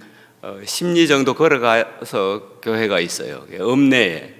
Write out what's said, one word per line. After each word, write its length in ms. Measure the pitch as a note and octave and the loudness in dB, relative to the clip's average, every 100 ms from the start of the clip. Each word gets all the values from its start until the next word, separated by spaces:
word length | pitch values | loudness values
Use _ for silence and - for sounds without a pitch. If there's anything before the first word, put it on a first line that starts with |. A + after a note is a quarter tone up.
| - - - _ | -20 -20 -20 _
어, 180 | - G2 G#2 | -16 -14 -10
십 200 | - F3 | -6 0
리 200 | E3+ D#3+ | 2 4
정도 280 | C#3 C3 | 4 2
걸어가서 1200 | B2 D#3 C3+ A#2 A2+ A2 - - G#2+ F#2+ G#2 - - | 2 2 2 2 2 0 -6 -8 -4 -2 -4 -10 -10
교회가 360 | A2+ A2 A2 F#2 | -4 -2 0 0
있어요. 480 | F2 - A#1+ C#2 C#2+ | -2 -6 -10 -12 -12
읍내에, 800 | F#2 G#2 C3+ C#3 B2+ G2 D#2 - - | -6 0 2 4 4 2 -2 -12 -20